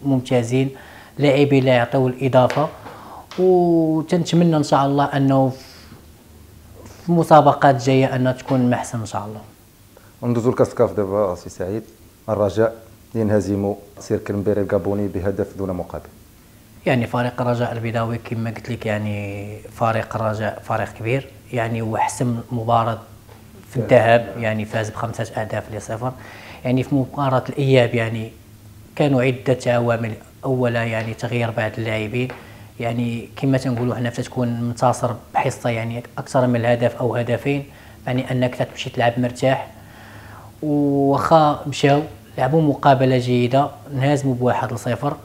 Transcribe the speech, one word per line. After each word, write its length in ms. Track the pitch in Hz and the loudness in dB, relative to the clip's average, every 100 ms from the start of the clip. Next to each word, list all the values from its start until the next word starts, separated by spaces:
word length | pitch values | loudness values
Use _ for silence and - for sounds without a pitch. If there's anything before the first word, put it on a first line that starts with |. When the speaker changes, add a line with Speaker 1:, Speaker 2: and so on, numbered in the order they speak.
Speaker 1:
ممتازين، 640 | 139 131 123 127 113 127 135 135 - - - - | 2 0 2 0 2 0 0 -4 -18 -20 -20 0
لاعبين 460 | 143 135 139 135 | 2 4 4 4
لا 100 | 131 | 4
يعطيو 340 | 123 117 139 131 | 4 4 2 0
الاضافه. 600 | 123 135 127 123 - 156 - - - - - - - | 0 2 4 4 2 -2 -4 -18 -18 -18 -20 -16 0
وتنتمنى 1160 | 185 180 175 165 160 160 156 180 165 165 170 160 | 4 6 4 4 4 0 0 -2 2 4 4 4
ان 60 | |
شاء 240 | 147 147 139 | 2 2 2
الله 180 | 143 | 2
انه 480 | 139 143 135 135 135 123 - - - - - - - - - - - - - - - | 0 2 2 4 2 0 -14 -20 -20 -20 -20 -20 -20 -20 -20 -20 -20 -20 -20 -16 0
في 60 | |
مسابقات 720 | 170 156 156 143 135 143 131 | 2 8 8 8 6 4 4
جايه 320 | 127 131 131 127 | 4 4 2 2
انها 160 | 127 | 0
تكون 380 | 127 - 135 123 | -2 -2 2 2
محسن 300 | 120 110 120 | 0 -2 -8
ان 60 | 107 | -6
شاء 200 | - 104 | -8 -8
الله. 140 | 110 104 - - _ - - - - | -14 -16 -20 -20 _ -20 -20 -20 -8
Speaker 2:
وندوزو 280 | 120 120 120 | -2 0 0
لكاس 240 | 117 127 | 2 2
كاف 180 | - 113 | 4 0
دابا 420 | 110 98 101 101 | 2 -2 0 0
سي 160 | 90 - | -2 -10
سعيد. 320 | - 90 107 110 - - - - | -10 -6 -6 -10 -20 -20 -20 -6
الرجاء 460 | 104 104 95 113 - - - - | 0 0 2 0 0 -18 -20 -10
ينهزم 600 | 117 107 104 92 101 101 101 - - | -4 0 0 0 -2 -2 -4 -10 -20
سيرك 320 | - 107 - | -6 -4 -2
المبيري 300 | 101 98 104 | -4 0 0
الكابوني 480 | 98 104 90 101 101 | 0 -2 0 -2 -4
بهدف 500 | 95 90 95 101 - | -4 -4 -4 -6 -6
دون 120 | 95 | -6
مقابل. 380 | 90 85 78 - - - - - - - - - | -6 -8 -12 -14 -20 -20 -20 -20 -20 -20 -10 -2
Speaker 1:
يعني 200 | 131 113 | 0 0
فريق 340 | 123 123 - | -4 -4 -4
الرجاء 320 | 123 120 120 | -2 -2 -2
البيضاوي 460 | 117 117 117 113 117 | -4 -6 -4 -4 -6
كما 320 | - 113 113 | -8 -6 -6
قلت 200 | 110 - | -8 -10
لك، 160 | 117 113 | -8 -4
يعني 720 | 104 107 104 101 101 101 107 | -4 -4 -6 -8 -10 -12 -14
فريق 580 | - - 117 113 - 113 | -16 -4 -2 -2 -4 -4
الرجاء 460 | 113 107 107 - | -4 -2 -4 -6
فريق 280 | - 113 101 | -6 -4 -4
كبير، 360 | - 113 131 135 - - | -6 -4 -4 -4 -18 -10
يعني 300 | 127 113 113 | -4 -4 -4
وحسم 580 | 113 110 - - 127 117 117 | -4 -2 -2 -2 -2 -2 -4
مباراة 460 | 123 113 117 113 110 - - - - - - - | -6 0 2 2 -4 -10 -20 -20 -20 -20 -20 -10
في 60 | 131 | -6
الذهاب، 580 | 110 123 110 117 110 - | 4 6 6 4 2 -4
يعني 260 | 113 110 | -4 -2
فاز 260 | 104 117 107 | -4 -4 -4
بخمسة 340 | - 110 110 | -6 -8 -6
أهداف 500 | 110 - 107 107 - | -8 -6 -6 -6 -6
لصفر. 380 | 104 - 110 123 131 - - - - | -12 -8 -6 -6 -8 -16 -20 -20 -10
يعني 180 | 127 127 | -2 0
في 120 | 123 | 2
مباراة 500 | 143 123 - 120 131 - | 0 0 -2 0 0 -2
الإياب 460 | - 135 131 117 | -2 4 6 6
يعني 380 | 120 113 113 110 - - - - - - - | 2 -2 -4 -8 -12 -20 -20 -20 -20 -20 -2
كانوا 260 | 147 135 | 2 4
عدة 360 | 127 123 123 123 127 | 2 0 0 0 2
عوامل، 460 | 120 120 117 113 107 - - | 0 2 0 -2 -8 -14 -12
أولا 400 | 139 131 123 117 | -4 -2 0 0
يعني 300 | 117 110 113 | -2 -4 -6
تغيير 360 | 110 117 120 117 | -6 -4 -2 -2
بعض 200 | 113 110 110 | -2 -4 -4
اللاعبين، 500 | 113 110 107 123 127 - - - - - | -6 -4 -4 -4 -4 -8 -16 -20 -20 -8
يعني 480 | 117 117 120 117 - - | -6 -2 -4 -4 -10 -4
كما 220 | 139 135 | 0 0
تنقولوا 360 | 135 120 123 | 0 -2 -2
حنا 160 | 113 120 | -2 -4
فتكون 500 | - 123 - 123 117 | -4 -8 -4 -4 -2
منتصر 500 | 120 117 131 117 120 117 - | -4 0 0 2 -2 -6 -6
بحصة 360 | - 143 - 127 | -4 -4 -4 -4
يعني 320 | 117 117 117 - - | -4 -4 -8 -10 -12
أكثر 280 | 135 139 127 | -4 0 2
من 100 | 120 | 2
الهدف 400 | 117 120 120 - | 2 2 2 0
أو 200 | 127 113 | -2 -2
هدفين، 480 | 120 117 143 143 139 - - - - | -2 -2 -2 -4 -6 -18 -20 -14 -4
يعني 240 | 127 127 | -4 -2
أنك 240 | 127 123 | 0 0
تمشي 360 | - 135 - - | -2 -6 -6 -10
تلعب 220 | - 117 120 | 0 0 2
مرتاح. 520 | 123 120 131 135 - - - - - - - - - - | -2 0 0 0 -4 -16 -20 -20 -20 -20 -20 -20 -20 -10
وخا 960 | 151 147 143 139 139 139 - 165 151 147 - | -2 0 2 2 2 2 4 6 6 2 -4
مشاو 360 | 127 143 143 156 - - - | 0 2 2 0 -10 -16 -4
لعبوا 240 | 131 160 | 2 2
مقابلة 560 | 151 139 147 131 131 127 | 2 2 4 4 4 2
جيدة، 520 | 120 123 123 135 143 - - | 2 2 2 2 0 -4 -10
انهزموا 420 | 143 135 147 135 | -2 0 0 0
بواحد 380 | 123 123 110 113 | 0 0 0 -2
لصفر. 440 | 120 - 117 143 147 | -6 -4 -4 -4 -6